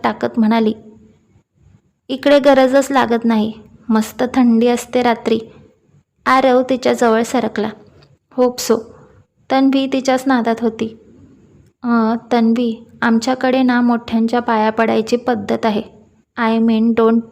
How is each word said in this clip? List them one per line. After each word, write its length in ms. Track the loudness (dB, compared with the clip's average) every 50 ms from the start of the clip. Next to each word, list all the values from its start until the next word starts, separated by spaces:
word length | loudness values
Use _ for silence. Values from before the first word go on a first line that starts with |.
| -4
टाकत 360 | -6 -4 -4 -6 -4 -2 0
म्हणाली. 340 | 0 2 2 2 0 0 -2 -4 -12 -20 -20 -20 -20 -20 _ _ _ _ _ _ _ _ _ _ _ -20 -20 _ _ _ _ _ _ -10
"इकडे 300 | -10 -2 2 4 4 6
गरजच 520 | 6 6 6 6 4 4 4 2 2 2
लागत 340 | 0 0 0 0 -2 0 0
नाही, 280 | 0 0 0 -2 -4 -6 -12 -20 -20 -20 -20 -4 -2
मस्त 340 | 0 0 0 -4 -4 -6 -6 -2 0
थंडी 340 | 2 2 4 4 4 2
असते 340 | 2 0 -2 -4 -4 -4 0
रात्री." 380 | 0 0 0 0 0 -2 -2 -2 -2 -10 -18 -20 -20 -20 _ _ _ _ _ _ _ _ _ _ _
आरव 360 | 0 2 2 4 4 2 2 2 0
तिच्याजवळ 540 | -4 -2 0 -2 0 0 2 2 2 0 -2
सरकला. 460 | -2 -2 -4 -4 -4 -4 -6 -6 -6 -8 -14 -20 -20 _ -20 -20 _ _ _ _ _ _ 0
"Hope 320 | 0 0 0 -4 -2 -2
so." 60 | -2 -2 -2 -10 -20 -20 -20 _ _ _ _ _ _ _ _ _
तन्वी 360 | 0 2 2 2 2 0 -2 -2 -4
तिच्याच 300 | -2 0 0 -2 0 0
नादात 280 | -2 -2 0 0 -2 -4 -2
होती. 360 | -2 -4 -4 -4 -8 -10 -10 -16 -20 -20 -20 -20 -20 -20 -20 _ _ _ _ _ _ _ _ _ -4
"अं, 320 | -2 0 0 0 0 -2 -4 -4 -2
तन्वी, 540 | 0 0 2 2 0 0 -2 -4 -4 -8 -14 -20 -10 -4
आमच्याकडे 640 | -2 0 0 0 0 -2 -4 -2 -2 -2 0 0 0
ना 180 | 2 2 2
मोठ्यांच्या 580 | 0 0 0 -2 -4 -4 -2 -2 -2 0 -2 -2
पाया 300 | -2 -2 -2 0 0 0
पडायची 460 | 0 0 0 0 0 -2 0 -2 -4
पद्धत 500 | -2 -2 -4 -4 -4 -4 -6 -6 -2 -2
आहे. 320 | -2 -2 -4 -6 -8 -20 -20 _ _ _ _ _ _ _
I 220 | -4 -2 -2 0 0
mean, 220 | 0 0 0 2
don't 380 | 0 0 2 2 2 2 2 0 -2 -2